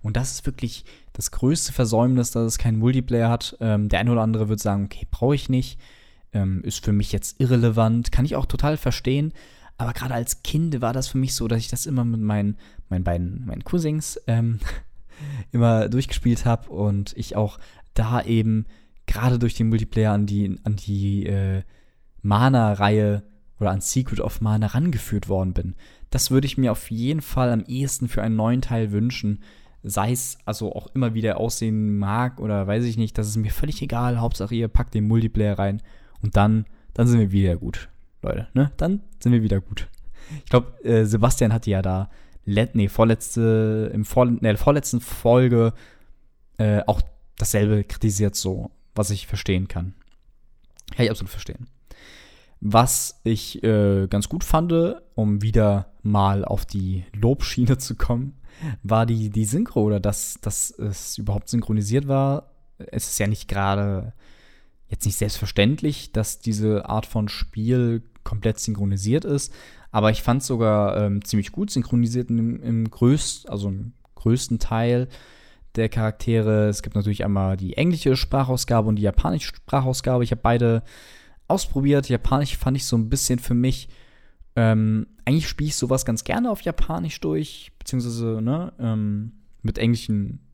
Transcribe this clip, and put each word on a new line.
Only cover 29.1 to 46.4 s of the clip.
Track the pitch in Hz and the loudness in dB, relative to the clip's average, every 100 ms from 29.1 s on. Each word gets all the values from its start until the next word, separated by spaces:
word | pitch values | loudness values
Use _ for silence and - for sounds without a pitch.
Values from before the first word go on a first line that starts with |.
| 123 104 104 - - - - | -2 -4 -4 -8 -20 -20 -16
Sei | 104 101 107 | -8 -2 -2
es | 123 - - | -2 -4 -10
also | - 107 107 | -10 -6 -6
auch | - - | -6 -6
immer | 135 123 | -2 0
wieder | 110 110 98 | 0 -2 0
aussehen | 113 - 113 110 107 104 | -2 -2 -2 0 0 0
mag | 98 107 123 - | 0 0 -2 -4
oder | 107 101 98 | -4 -2 0
weiß | 107 | 0
ich | 120 110 | 0 0
nicht, | 110 - | -2 -2
das | 104 | -4
ist | 107 | -2
mir | 107 | -2
völlig | - 147 139 | 0 -2 -2
egal. | - 117 123 120 | -4 -2 0 0
Hauptsache | 117 - 98 | -2 -2 -4
ihr | 117 113 | -2 2
packt | - 123 | 2 2
den | 113 107 | 0 2
Multiplayer | 113 113 107 104 95 | 2 2 0 0 2
rein | 98 101 - - - - | 0 -2 -8 -20 -20 -6
und | 107 104 | 0 4
dann, | 104 110 107 - - | 4 4 0 -12 -12
dann | - 120 | 0 4
sind | 120 | 6
wir | 101 | 4
wieder | 98 95 82 | 4 4 2
gut, | 78 - - - - - | -2 -8 -10 -20 -20 -10
Leute, | - - 117 | -6 -6 -2
ne? | 123 143 - | 0 0 2
Dann | 165 202 - - | 0 0 -6 -4
sind | 123 | 2
wir | 123 | 4
wieder | 110 98 | 4 0
gut. | - - - - - - - 151 | -2 -8 -8 -10 -12 -12 -12 -14
Ich | - | 2
glaub, | 240 240 - | 2 2 -8
äh, | - 226 | 2 4
Sebastian | 110 - 139 - 113 | 4 4 2 4 2
hatte | 113 110 | 2 0
ja | 95 | 0
da | 95 92 98 - - - - | 0 -2 -4 -10 -20 -12 -2
let-, | 101 117 | 0 2
nee, | 113 101 | 2 0
vorletzte, | - 113 110 - - 113 110 110 110 110 | 4 4 4 -2 0 2 4 2 0 -2
im | - | -4
vorle-, | 104 - 123 117 | 0 2 4 4
nee, | 113 104 | 2 2
vorletzten | - 147 - 120 | 4 2 0 -4
Folge, | - - 117 123 127 117 113 - - - - - _ _ | -4 -2 4 6 6 6 4 0 -16 -20 -20 -20 _ _